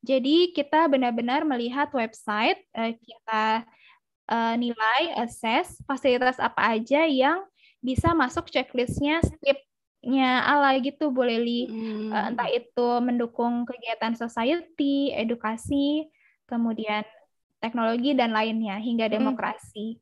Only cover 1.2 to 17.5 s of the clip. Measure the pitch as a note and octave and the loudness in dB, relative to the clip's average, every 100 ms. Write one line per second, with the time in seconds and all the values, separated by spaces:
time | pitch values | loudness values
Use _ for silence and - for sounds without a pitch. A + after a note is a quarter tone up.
1.2 | A#3+ C4+ D#4+ B3 A#3+ C4 D4 C#4 A3+ - | 0 0 0 -2 -2 -2 -2 -2 -4 -6
2.2 | - G#3 A#3+ F#4+ _ A3+ A3+ A#3 - A3+ | -4 0 0 -2 _ -6 -4 -6 -14 -18
3.2 | - A3 A3 A3 A3+ _ _ _ _ _ | -4 0 2 0 -4 _ _ _ _ _
4.2 | - A#3 A3+ A#3 A#3+ A#3 A3 B3 E4+ - | -4 -2 0 0 -2 0 2 2 0 -2
5.2 | A#3 - A3+ B3 F4+ - - C4+ C#4 B3 | -6 -4 -2 -2 -2 -10 -6 0 2 4
6.2 | B3+ - A#3+ - G#3 A3+ A#3 C#4+ E4 C4 | 2 0 -4 0 0 0 2 2 4 4
7.2 | C4 F4 G4 _ _ _ B3 C4 E4 E4+ | 2 2 -4 _ _ _ -4 0 2 2
8.2 | B3+ E4+ E4 C#4+ C4 B3 B3 - C#4+ D#4+ | 2 -2 -2 -4 -2 -2 -2 -2 0 2
9.2 | E4 - C#4 C#4 _ _ _ _ B3+ C4 | 0 0 0 0 _ _ _ _ -2 2
10.2 | C4 B3+ - D4 C#4 C4+ B3+ C#4+ D4+ B3+ | 4 2 4 4 4 4 0 -2 -2 2
11.2 | B3 A#3 A#3 A#3+ A#3+ A3 A3 G#3+ G#3+ G#3+ | 0 2 0 0 -4 -6 -6 -6 -4 -2
12.2 | - A#3 A#3+ A#3+ - - A#3+ A#3+ B3 A#3+ | -2 -4 -2 -2 -4 -2 0 2 0 0
13.2 | A#3 - A#3 A#3+ A#3+ B3 A#3 A3 A3+ A#3 | -2 -2 -2 -2 -4 -8 -8 -4 -4 -4
14.2 | A#3 A#3 A#3 E4+ E4 - C#4 C#4 C#4 - | -6 -2 0 0 -4 -2 0 2 0 -2
15.2 | A3+ A#3 A3 A3+ - C#4+ C#4 D4+ D#4 _ | -2 -2 -4 -6 -2 0 0 0 -4 _
16.2 | _ _ _ A#3 A#3 A3+ A3 G#3+ G#3+ - | _ _ _ -2 -2 -2 -2 -4 -4 -14
17.2 | _ _ _ | _ _ _